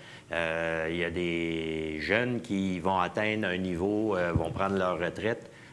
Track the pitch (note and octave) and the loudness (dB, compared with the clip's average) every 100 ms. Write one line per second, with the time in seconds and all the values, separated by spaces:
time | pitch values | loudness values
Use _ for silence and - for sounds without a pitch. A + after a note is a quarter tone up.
0 | - - - E2 E2 E2 E2 E2 D#2+ E2+ | -18 -18 -6 -2 0 0 0 0 0 0
1 | E2+ F2+ F2 E2+ E2 E2 D#2+ D#2+ D#2+ D#2 | -2 0 0 0 0 -2 -2 -2 -2 -4
2 | D#2 G#2+ B2 A#2+ - G2 F#2+ F2+ F2+ F#2+ | 0 2 2 -2 -2 0 0 0 2 2
3 | F2 F#2+ G#2+ G#2+ G2+ F2+ F#2 E2+ G2 G#2 | 2 2 0 2 0 0 0 0 2 2
4 | A2 F#2 F2 E2 E2 D#2+ G2 G2 F2+ E2+ | 2 2 2 2 0 0 2 2 2 2
5 | E2+ E2 G#2 A#2 - - - | -2 -2 -2 -2 -6 -18 -14